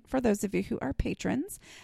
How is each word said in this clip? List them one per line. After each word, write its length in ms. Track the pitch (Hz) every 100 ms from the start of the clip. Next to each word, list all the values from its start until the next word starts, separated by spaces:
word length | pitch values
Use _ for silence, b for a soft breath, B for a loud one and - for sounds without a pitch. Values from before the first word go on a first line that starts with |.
| -
for 140 | 262
those 240 | 240 208
of 100 | 196
you 80 | 185
who 160 | - -
are 140 | 269
patrons, 640 | - - - - 233 392 - B B